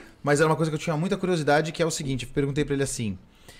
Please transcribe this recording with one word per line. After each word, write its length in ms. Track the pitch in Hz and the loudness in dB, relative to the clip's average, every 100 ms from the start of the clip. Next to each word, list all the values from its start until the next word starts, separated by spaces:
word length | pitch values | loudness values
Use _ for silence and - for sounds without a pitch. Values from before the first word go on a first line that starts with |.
| - - | -20 -6
mas 160 | 143 147 | 0 4
era 80 | 160 | 4
uma 60 | 151 | 4
coisa 160 | 160 | 0
que 40 | 151 | -2
eu 40 | |
tinha 180 | - 151 | -2 -2
muita 180 | 190 190 | 0 0
curiosidade, 560 | 180 175 147 147 160 | 0 0 4 4 2
que 120 | 160 | 0
é 20 | 160 | -2
o 60 | |
seguinte, 340 | 156 143 131 - | 0 -4 -4 -4
eu 60 | |
perguntei 320 | 147 139 139 139 | -2 -2 -2 -2
pra 80 | |
ele 100 | 139 | 0
assim, 320 | 135 - 110 90 - _ - | -2 -2 -6 -6 -12 _ -20